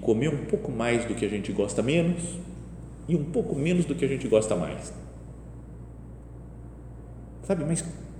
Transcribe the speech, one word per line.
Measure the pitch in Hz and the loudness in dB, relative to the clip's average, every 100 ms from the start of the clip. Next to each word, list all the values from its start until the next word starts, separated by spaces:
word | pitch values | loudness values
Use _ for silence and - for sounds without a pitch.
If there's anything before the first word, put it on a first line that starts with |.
comer | - 110 151 | 4 4 4
um | 143 | 0
pouco | - 208 - | 0 0 0
mais | 113 120 117 110 | 0 4 4 2
do | |
que | 98 | 0
a | 101 | 0
gente | 101 98 | 0 0
gosta | 95 98 - | 0 2 2
menos | 117 165 170 175 - - - - - - - - - | 4 4 4 2 -2 -8 -10 -10 -12 -12 -12 -10 0
e | 165 | 2
um | |
pouco | 143 233 - 139 | 2 0 0 2
menos | 156 180 160 | 4 4 4
do | |
que | 139 | 2
a | 135 | 2
gente | 131 123 | 2 6
gosta | 110 107 | 6 6
mais. | 92 76 67 - - - - - - - - - - - - - - - - - - - - - - - - - - | 2 0 -4 -8 -10 -12 -12 -14 -14 -14 -14 -14 -14 -14 -14 -14 -14 -14 -14 -14 -14 -14 -14 -14 -14 -14 -14 -14 -10
Sabe, | - 180 | 0 2
mas | 147 165 - - - | 4 0 -2 -8 -10